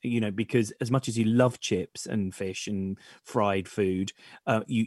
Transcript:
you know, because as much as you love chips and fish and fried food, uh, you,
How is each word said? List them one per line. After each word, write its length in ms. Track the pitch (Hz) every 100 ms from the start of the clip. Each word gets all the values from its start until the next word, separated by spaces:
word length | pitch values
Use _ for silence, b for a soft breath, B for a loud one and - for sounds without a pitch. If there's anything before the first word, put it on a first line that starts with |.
you 180 | 123 120
know, 100 | 107
because 420 | 98 110 120 110
as 180 | - 120
much 180 | 135 -
as 80 | 113
you 80 |
love 340 | 110 120 127 123
chips 440 | - 95 85 -
and 300 | - 110 95
fish 320 | - 95 95 -
and 320 | 101 95 98 B B
fried 420 | - 127 104 98 90
food, 460 | - 95 92 98 B B B -
uh, 140 | 113 -
you, 180 | 113